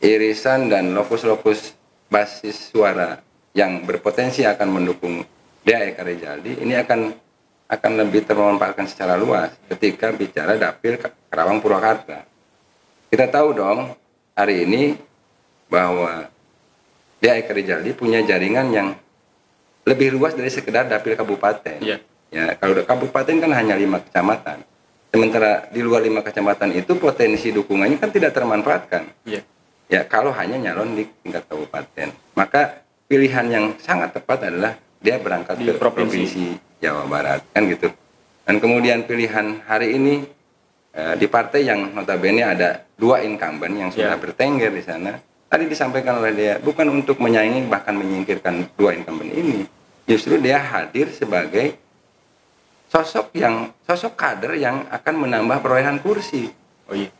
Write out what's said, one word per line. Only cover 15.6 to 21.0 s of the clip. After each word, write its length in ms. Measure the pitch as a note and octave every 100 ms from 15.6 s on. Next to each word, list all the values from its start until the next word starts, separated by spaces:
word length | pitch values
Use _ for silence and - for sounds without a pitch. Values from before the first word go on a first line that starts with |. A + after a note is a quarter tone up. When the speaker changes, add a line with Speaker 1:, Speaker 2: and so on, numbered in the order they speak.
| -
Speaker 1:
bahwa 640 | F2+ F2+ F2+ E2+ E2 D#2 _ _ _ _ _ _ _ _ _
Dea 160 | A#2 A2+
Eka 160 | G#2+
Rizaldi 400 | G2+ F#2+ E2 G2
punya 320 | C3+ A#2 A2+
jaringan 480 | G#2 F#2 F#2+ A#2+ C3+
yang 160 | G#2+ G2 G2 _ _ _ _ _ _ _ _
lebih 320 | - C3 C3+ C3
luas 160 | D#3
dari 160 | D3+ B2+
sekedar 400 | B2+ - A2+ B2+
dapil 240 | G#2+